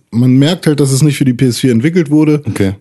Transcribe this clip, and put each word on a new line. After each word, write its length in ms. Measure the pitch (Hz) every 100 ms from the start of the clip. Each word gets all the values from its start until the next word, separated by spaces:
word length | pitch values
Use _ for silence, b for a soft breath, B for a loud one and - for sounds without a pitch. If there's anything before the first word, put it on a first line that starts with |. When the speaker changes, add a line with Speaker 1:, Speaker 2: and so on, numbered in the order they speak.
| _
Speaker 1:
man 240 | 110 127 127
merkt 320 | 143 180 -
halt, 140 | 143
dass 100 | 139
es 100 | 131
nicht 160 | 147 139
für 60 |
die 100 | 135
P 120 | 120 131
S 140 | 110
vier 120 | 131
entwickelt 380 | 113 147 180 143
wurde. 340 | 151 151 147 127
Speaker 2:
Okay. 280 | 98 98 98